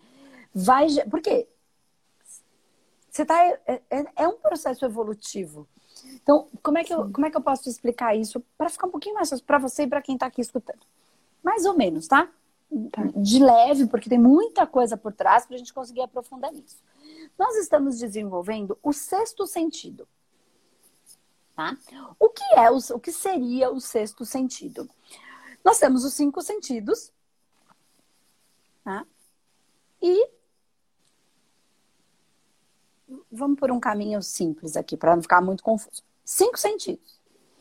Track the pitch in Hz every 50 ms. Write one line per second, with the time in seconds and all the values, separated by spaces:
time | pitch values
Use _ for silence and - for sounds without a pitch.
0 | _ _ _ _ - - - - - _ - 196 185 196 254 269 294 320 285 294
1 | - 214 - 311 320 440 - 494 480 _ _ _ _ _ _ _ _ _ _ _
2 | _ _ _ _ _ - - - _ _ _ _ _ _ _ _ _ _ _ _
3 | _ _ - - 302 302 320 330 349 359 - - - - 254 240 _ - - 269
4 | 294 - - - 294 339 440 466 - 605 359 320 - 294 254 247 - 254 208 226
5 | 226 214 214 208 - - - 214 190 156 151 151 147 _ _ _ _ _ - -
6 | - 262 269 254 _ - 285 302 - - - - - 311 294 330 330 320 349 330
7 | 202 202 196 - 285 311 302 302 254 294 269 269 - 262 233 - - 240 233 -
8 | 247 233 208 220 220 214 - 247 247 _ _ - 302 339 330 - - 370 359 302
9 | - 403 415 415 359 294 285 247 - - 285 285 262 262 - - 294 254 269 285
10 | 277 - 262 247 262 262 - - 240 - - 247 - - - _ _ _ _ _
11 | _ _ _ _ _ _ _ _ - 339 415 453 330 392 392 339 233 180 160 151
12 | 160 - 277 277 - - _ _ _ _ _ _ _ - 311 254 214 277 - -
13 | 208 190 - 202 202 202 220 262 277 262 240 233 233 254 294 277 277 214 - 220
14 | - 220 240 240 233 247 269 320 440 466 466 403 339 - - 262 247 226 226 214
15 | - 220 208 - 185 190 196 233 240 - 247 254 247 240 - 277 262 233 240 240
16 | 254 247 - 254 240 - 269 254 247 294 320 - - _ - _ _ _ _ _
17 | 285 302 311 320 320 302 _ - 370 453 466 427 370 - - 294 277 277 254 233
18 | 240 233 196 214 214 202 185 175 175 190 220 220 208 190 214 - - 294 285 -
19 | - - - 381 453 440 - - 403 349 - 359 320 320 - - - - - -
20 | - _ _ _ _ _ _ _ _ _ _ _ _ _ _ _ _ _ _ _
21 | _ _ - _ _ _ _ _ _ _ _ - 156 165 262 - _ - 247 269
22 | 269 - - - - 440 - - 807 807 - - 233 233 247 269 247 - 240 240
23 | - - 330 - - 392 381 349 254 240 240 254 262 254 262 269 - - - 233
24 | 214 214 - - 240 214 - 262 262 254 - - - 277 - 226 - - _ _
25 | _ _ - - - - - - - - - _ - - - - - 277 262 254
26 | 240 277 - - 294 285 277 359 330 - 415 427 - - 262 226 202 220 403 466
27 | - - _ _ _ _ _ _ _ _ _ _ _ _ _ _ _ _ _ _
28 | _ _ _ _ _ _ _ _ _ _ _ _ _ _ _ _ - 214 190 202
29 | 339 _ _ _ _ _ _ _ _ _ _ _ _ _ _ _ _ _ _ -
30 | - 349 359 392 480 605 _ _ _ _ _ _ _ _ _ _ _ _ _ _
31 | _ _ _ _ _ _ _ _ _ _ _ _ _ _ _ _ _ _ _ _
32 | _ _ _ _ _ _ _ _ _ _ _ _ _ _ _ _ _ _ _ _
33 | _ - 262 269 - _ - 220 269 285 285 277 285 262 254 240 233 247 214 208
34 | 208 208 208 208 190 - - - 190 165 151 - - 160 151 - - - - -
35 | - 165 170 175 165 - - 180 180 185 190 196 - - 226 214 - - - -
36 | - _ _ _ _ - - - 381 466 480 - - 415 427 415 - - - -
37 | _ _ - _ _ _ _ _ _ _ _ _